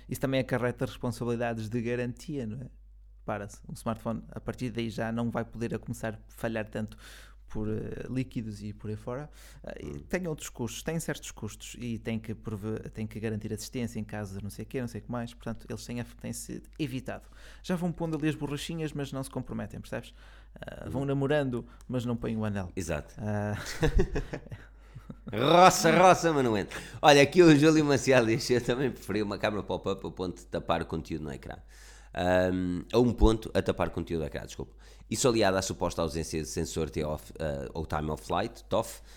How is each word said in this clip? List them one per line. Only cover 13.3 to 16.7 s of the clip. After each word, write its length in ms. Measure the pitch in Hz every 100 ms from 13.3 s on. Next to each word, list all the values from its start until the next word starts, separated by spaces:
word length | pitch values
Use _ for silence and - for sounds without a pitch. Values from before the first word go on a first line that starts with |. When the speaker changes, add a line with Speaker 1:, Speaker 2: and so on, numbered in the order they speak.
| 101 107
Speaker 1:
assistência 480 | 107 - 131 113 110
em 40 |
caso 340 | 104 107 101 95
de 40 |
não 60 | 98
sei 160 | -
o 20 | 110
quê, 120 | 135
não 80 | 120
sei 140 | 107
o 20 |
que 80 | -
mais. 220 | 120 117
Portanto, 320 | - 117 113 -
eles 160 | 110
têm 160 | - 120
a, 40 | 117 -
têm-se 400 | - - - 120 -